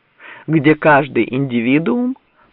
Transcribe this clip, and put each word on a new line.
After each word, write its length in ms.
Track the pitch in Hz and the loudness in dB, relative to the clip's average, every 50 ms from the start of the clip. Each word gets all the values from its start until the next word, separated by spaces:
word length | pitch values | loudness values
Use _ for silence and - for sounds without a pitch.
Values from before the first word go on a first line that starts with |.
| _ _ _ _ - - - - - | _ _ _ _ -20 -20 -20 -18 -6
где 280 | - 156 160 127 147 151 | -2 -2 2 4 2 2
каждый 520 | 151 - 160 147 135 143 135 123 120 113 - | 2 2 2 2 2 2 0 -2 -2 -2 -2
индивидуум – 880 | 117 131 139 135 120 120 113 120 135 151 165 208 247 240 247 247 262 - _ _ _ _ _ _ | -2 -4 -4 -2 -2 -2 0 0 0 0 0 -2 -2 -2 -2 -4 -6 -8 _ _ _ _ _ _